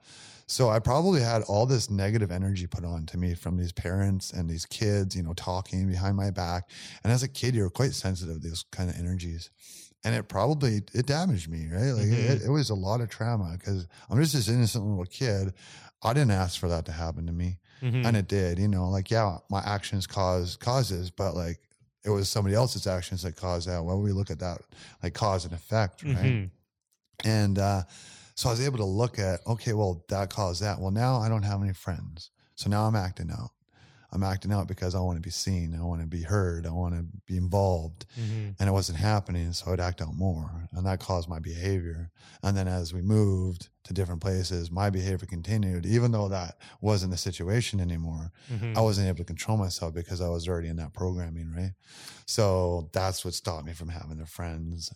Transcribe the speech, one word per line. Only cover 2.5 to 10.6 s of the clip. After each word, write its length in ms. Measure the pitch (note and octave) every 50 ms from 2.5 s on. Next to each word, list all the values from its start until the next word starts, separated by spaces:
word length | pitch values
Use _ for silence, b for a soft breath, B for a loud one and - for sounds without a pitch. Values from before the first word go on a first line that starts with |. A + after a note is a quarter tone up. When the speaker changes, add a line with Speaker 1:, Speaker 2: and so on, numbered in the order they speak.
| G2 F#2 F2 F2
Speaker 1:
put 180 | - - E2+
on 220 | E2+ E2+ E2+ D#2+ D#2+
to 100 | - F2+
me 160 | F2+ F2+ F2
from 240 | E2+ - E2+ F2+ F2+
these 140 | F2+ F2
parents 600 | E2+ - - F2 F2+ F#2+ G2 G2 G2 F#2 - -
and 160 | - F2+ E2+ E2
these 160 | E2 E2 - -
kids, 480 | - - A2+ G#2 G#2 G2+ G2 F#2+ -
you 80 | G2 E2+
know, 100 | D#2+ E2+
talking 540 | F2 - - F#2 F2+ F#2 - - F#2+ F#2+ F#2+
behind 280 | F#2 F2+ G2 G2 G2 G2
my 120 | G2 G2+
back. 400 | F#2 - F2+ E2+ F2 F2+ F#2 B B B B B B B -
And 80 | G#2
as 120 | A#2 B2 B2+
a 40 | B2+
kid, 280 | - - - A#2+ C3
you're 160 | A2+ G2+ F2+
quite 220 | - - B2 C#3 -
sensitive 480 | - - F#2+ F#2+ E2+ F#2 E2 E2 D#2+ D2+
to 40 | E2
those 140 | E2 E2+ - -
kind 200 | - - F#2 F2+
of 40 | F2
energies. 540 | F2 F2 F2 F#2 F2+ F2 E2+ E2 E2+ F2 - B B B B B B B B B _ -
And 100 | A2 A2+
it 140 | A2 G#2+ -
probably, 560 | - G2 G2+ B2+ D#3 D3